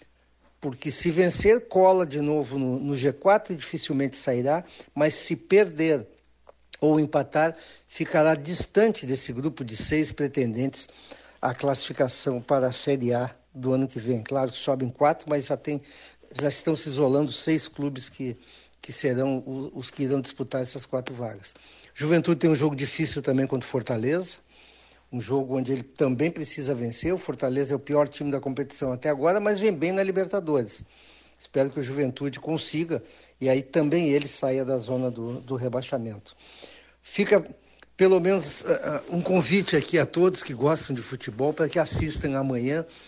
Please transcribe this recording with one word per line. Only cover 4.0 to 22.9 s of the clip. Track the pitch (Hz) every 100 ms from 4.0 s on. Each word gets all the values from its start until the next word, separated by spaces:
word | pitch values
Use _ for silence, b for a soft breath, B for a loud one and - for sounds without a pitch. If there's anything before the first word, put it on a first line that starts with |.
| 139 -
sairá, | 139 123 131 165 - B B
mas | 139 156 -
se | - 165
perder | - 196 185 156 160 139 107 - _ _ _ - - -
ou | 151 156
empatar, | 147 147 135 151 160 160 B B B
ficará | - 160 160 156 156
distante | 147 170 - 196 226 - 127
desse | 131 -
grupo | 120 151 156
de | 120 107
seis | - 156 147
pretendentes | - 143 139 120 113 135 - - B B B B B
à | 127
classificação | 123 139 131 - 147 127 - 139 123
para | 117 135 127
a |
Série | 120 143 135 120
A | 120 123 - _
do | 131 127
ano | 131 131
que | 120
vem. | 113 117
Claro | 107 135 127
que | -
sobem | - 131 123
quatro, | - 147 160 151
mas | 147 -
já | 143
tem, | 156 143 B B B B - -
já | 143
estão | - 165 151
se | 151
isolando | 135 135 139 147
seis | - 160 160 -
clubes | - 143 131 -
que, | - 127 113 B B B B
que | -
serão | - 139 127 135 131
o, | 131 131 139
os | - 120
que | -
irão | 131 139
disputar | 127 - 131 135
essas | 123 139 -
quatro | 131 127 123
vagas. | 113 101 - - B B B
Juventude | - 151 170 170 151
tem | 165
um | 151
jogo | 151 135
difícil | 139